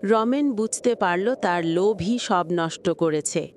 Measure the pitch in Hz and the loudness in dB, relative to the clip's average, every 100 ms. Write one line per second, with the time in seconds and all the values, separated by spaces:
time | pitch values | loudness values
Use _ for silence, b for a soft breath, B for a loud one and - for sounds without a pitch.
0 | 196 220 226 269 285 214 220 - 240 226 | 2 2 2 2 0 0 -4 0 0 0
1 | 190 175 202 262 196 175 165 165 196 202 | 0 0 0 0 0 0 0 2 2 0
2 | 170 240 - 190 170 175 165 - - 165 | -2 -2 0 0 0 -2 -2 -2 -4 0
3 | 165 151 - 165 123 | 0 0 -2 -4 -6